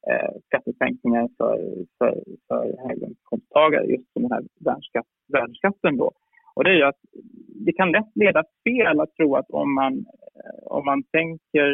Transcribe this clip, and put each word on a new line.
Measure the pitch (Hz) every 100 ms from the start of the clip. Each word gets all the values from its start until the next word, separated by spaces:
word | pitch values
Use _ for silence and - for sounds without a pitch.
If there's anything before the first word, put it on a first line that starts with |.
| -
eh, | 65 - - _
skattesänkningar | 131 - 120 127 127 120 117 120 _
för, | 113 110 - - - _
för, | 120 - - - _
för | 120 117 - 127
höginkomsttagare, | - - - _ 117 _ 147 156 147 -
just | 127 -
som | -
den | 120
här | 113 - _
värnskatt-, | 160 123 - 120 - _ _
värnskatten | 135 120 120 196 202 175 131
då. | - _ _ _ _
Och | -
det | 160
är |
ju | 180
att | 139 - _ - - - - - -
det |
kan | 165 185
lätt | 185 214
leda | - 208 160 160 _
fel | 233 247 202 151
att | 156
tro | - 156
att | 135 135
om | 147 143
man, | 135 135 135 - _ -
eh, | _ - - -
om | 143
man | 139 139 -
sänker | 160 165 165 _ 151 143